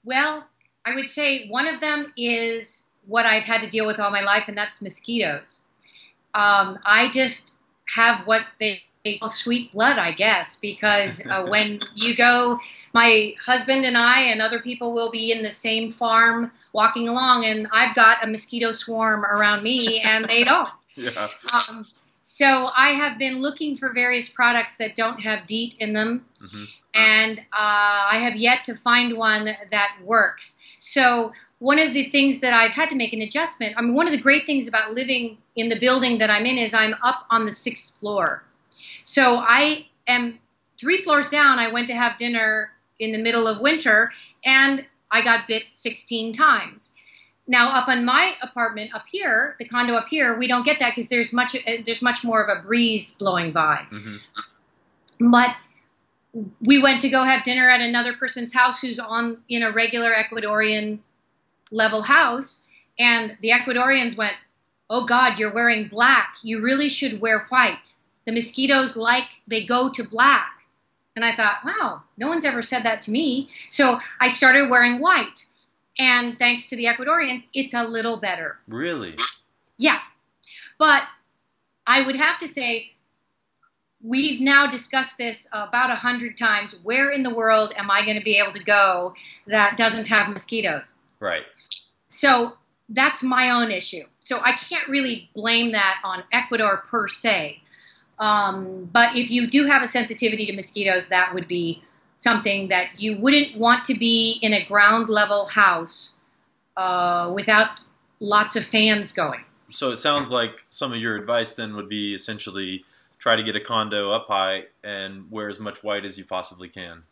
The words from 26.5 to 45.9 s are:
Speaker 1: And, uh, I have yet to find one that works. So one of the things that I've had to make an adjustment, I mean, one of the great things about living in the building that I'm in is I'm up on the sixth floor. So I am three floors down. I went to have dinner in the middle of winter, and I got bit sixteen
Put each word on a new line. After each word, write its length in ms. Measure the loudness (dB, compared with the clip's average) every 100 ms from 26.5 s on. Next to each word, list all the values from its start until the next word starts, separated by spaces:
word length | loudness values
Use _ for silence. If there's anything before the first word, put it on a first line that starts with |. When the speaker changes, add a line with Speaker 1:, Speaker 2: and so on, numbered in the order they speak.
| -16 -16 -20 _
Speaker 1:
And, 460 | 4 4 4 2 -4
uh, 20 | -6
I 680 | -2 0 2 2 2 2 0
have 180 | 0 0
yet 260 | 2 2
to 100 | -2 -6
find 400 | 2 2 2 0
one 400 | 0 0 -2 -8 -4
that 240 | -2 -2 -4
works. 720 | 0 2 2 0 -8 -8 -14 -10
So 540 | -2 4 4 4 -2 -8 -20 _
one 220 | 2 4
of 120 | 2
the 120 | 0
things 360 | 0 2 2 2
that 140 | 2
I've 160 | 4 4
had 180 | 2 -2
to 40 |
make 180 | -2 -4
an 80 | -4
adjustment, 540 | -4 -4 -4 -6 -6 -2
I 60 |
mean, 120 | 0
one 120 | 2 2
of 60 |
the 80 | 2
great 260 | 2 2 2
things 220 | -4 0
about 260 | -2 -2
living 440 | -4 -2 -2 -4 -10 _ -6
in 140 | -2
the 80 | 2
building 400 | 2 4 2 2
that 120 | 2
I'm 160 | 2 0
in 100 | -2
is 160 | 0
I'm 220 | 2 0 0
up 240 | -2 -2 -2
on 160 | 0 0
the 60 |
sixth 460 | -4 -6 -4 -8 -8
floor. 460 | -6 -2 -2 -4 _ _ _ -20 -18 -10
So 360 | 0 4 4 4
I 480 | 4 4 4 -2 -10 _ -2
am 320 | 0 -2 -10 _ _ _ -8
three 200 | -2 -2
floors 320 | 2 0 2
down. 280 | 4 4 4
I 140 | 0
went 160 | -2 -4
to 60 |
have 220 | -2 -2 -2
dinner 540 | -4 0 0 -2 -4 _ _ _
in 100 | -6
the 80 | -2
middle 300 | 0 2 0
of 120 | 2
winter, 520 | 0 0 2 2 2 -4 -20 _
and 420 | 2 4 4 2 -6 _ _
I 120 | 0
got 260 | 2 0 0
bit 160 | -6 -6
sixteen 640 | -10 -10